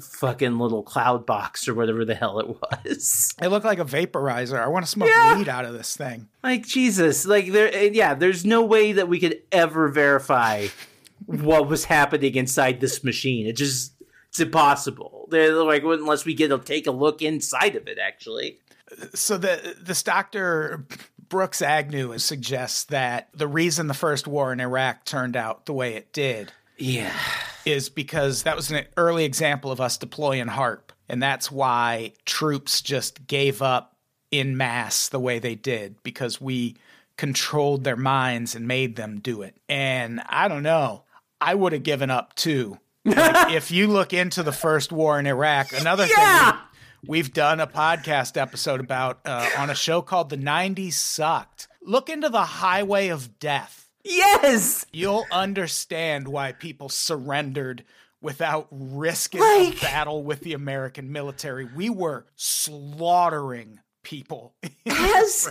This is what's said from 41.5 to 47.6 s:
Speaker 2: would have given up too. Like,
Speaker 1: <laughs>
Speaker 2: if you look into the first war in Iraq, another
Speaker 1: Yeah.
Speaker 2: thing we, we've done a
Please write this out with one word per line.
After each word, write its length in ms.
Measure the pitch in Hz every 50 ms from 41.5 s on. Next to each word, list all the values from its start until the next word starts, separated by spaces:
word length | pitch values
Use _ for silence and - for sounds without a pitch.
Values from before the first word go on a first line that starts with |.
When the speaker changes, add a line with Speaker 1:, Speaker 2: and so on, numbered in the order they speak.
| 180
Speaker 2:
would 180 | 202 190 180 160
have 100 | 143 123
given 260 | 156 147 131 139 131
up 240 | 127 123 - - -
too. 420 | - - 160 151 135 120 104 98 - _ _ _ _ -
Like, 480 | 214 208 - 320 320 330 349 349 -
Speaker 1:
<laughs> 40 | 165
Speaker 2:
if 160 | 160 147 -
you 160 | 170 180 202 214
look 260 | 208 196 185 - -
into 300 | 175 180 180 - - 170
the 80 | 151
first 400 | 139 - - 160 156 151 139 -
war 260 | 170 156 160 151 147 143
in 60 | 143
Iraq, 480 | 143 135 123 147 151 147 139 135 - -
another 320 | 131 156 160 180 190 202
Speaker 1:
Yeah. 460 | 170 - 415 427 403 370 339 277 233
Speaker 2:
thing 80 | - - - - _ - - - - _ -
we, 60 | - 151 165
we've 160 | 165 135 -
done 260 | 160 147 147 160
a 60 | 160